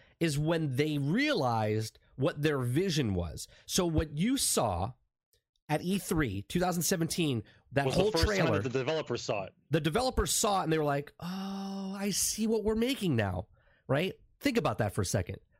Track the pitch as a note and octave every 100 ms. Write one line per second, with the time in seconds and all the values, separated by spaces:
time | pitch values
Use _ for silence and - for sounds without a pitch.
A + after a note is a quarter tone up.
0 | - - E3 C#3 D#3 E3 D#3 B2 D#3 D3
1 | C#3 G#3+ D4 A#3 B2+ A2+ G#2+ G#2+ G#2+ -
2 | _ - D3 D3 D3+ C#3 B2 C3 G3 D#3
3 | A2+ F#2 E2+ B1+ - - - - F3 D#3+
4 | E3 D3 G#3+ C4+ - A3 A#2+ F2 G#2 -
5 | _ _ _ _ _ _ - D3+ F3 G3
6 | - E3 C3 G2 - F3 F3+ F3 D#3 F#3
7 | E3 - D#3 A#2+ - - _ C3+ C3+ C3
8 | G#3 E3+ D#3+ F#3 E3 - B2 C3 B2+ D#3+
9 | - A#2+ - G#2+ F#2 - - D#3 D#3 F#3+
10 | C4 A#3 G3 - A3 F#3+ D#3+ D#3+ D3 C#3+
11 | C#3+ - E3+ F#3+ G3 G3 G3 G3 F#3+ G3
12 | G3+ F3+ - - A3 A3 G3+ A3 A#3+ C#4
13 | F#3 A#2 G2 F2+ - _ _ _ - C#3
14 | F#3+ - - - C#4+ A#3 C#3+ G#2+ G#2+ -
15 | F#2 G#2 - F#2+ - _